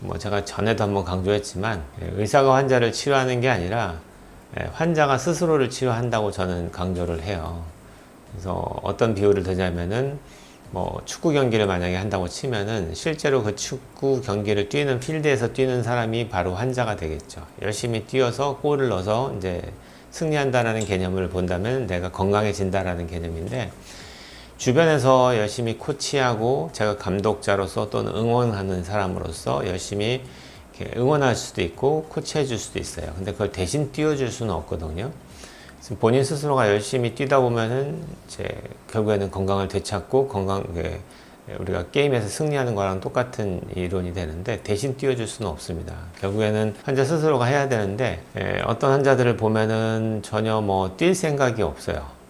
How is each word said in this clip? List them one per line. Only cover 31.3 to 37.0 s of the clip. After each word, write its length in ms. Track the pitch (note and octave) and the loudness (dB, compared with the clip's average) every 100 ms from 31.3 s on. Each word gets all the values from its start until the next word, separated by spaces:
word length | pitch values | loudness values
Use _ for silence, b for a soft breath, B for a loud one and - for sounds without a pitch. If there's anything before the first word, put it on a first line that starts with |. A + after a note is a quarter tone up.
| G#2 | 2
수도 260 | - - | -2 -2
있고 440 | F2 - C3+ D#3 D#3 | -2 0 0 0 -2
코치해 360 | - D3+ D#3 | -8 -4 -2
줄 140 | C3+ A2 | 0 -2
수도 220 | - F#2+ | -4 -6
있어요. 320 | D#2+ - D2+ | -6 -6 -8
근데 160 | D#2+ F#2+ | -6 -6
그걸 220 | G2 G2+ | -2 -2
대신 400 | - F2+ D3 C#3 | -2 -2 0 -2
띄워줄 380 | - D3+ C#3+ B2 | 0 0 0 -2
수는 200 | - A2+ | -2 -2
없거든요. 580 | E2+ E2 F2 D#2+ D#2+ B2 - - B B B B B | -2 -4 -6 -4 -6 -6 -8 -16 B B B B B
그래서 160 | - G#2+ | -12 0
본인 240 | A2+ B2+ | 4 4
스스로가 440 | C3+ D3+ D3 C3 G#2+ | 2 0 0 4 4
열심히 460 | G#2 G#2 C3 | 4 2 0